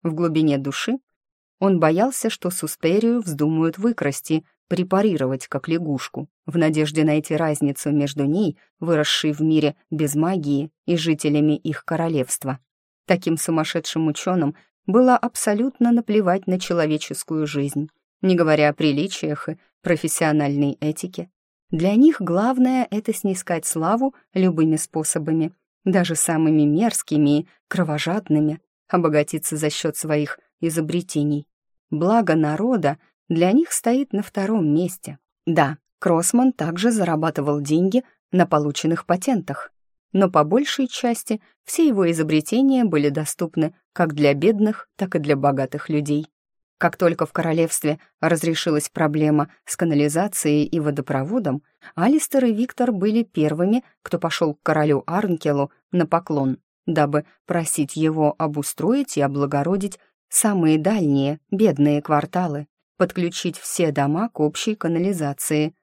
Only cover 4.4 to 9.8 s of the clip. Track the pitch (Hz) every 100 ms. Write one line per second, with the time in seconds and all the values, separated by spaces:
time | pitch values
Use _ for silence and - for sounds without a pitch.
4.4 | - _ _ 175 180 190 214 160 131 135
5.4 | - 139 - 165 165 135 - - 151 _
6.4 | - 165 160 151 151 156 156 151 151 151
7.4 | 160 147 143 139 147 147 143 143 139 165
8.4 | 196 - _ _ 170 160 147 - 156 147
9.4 | 156 156 147 -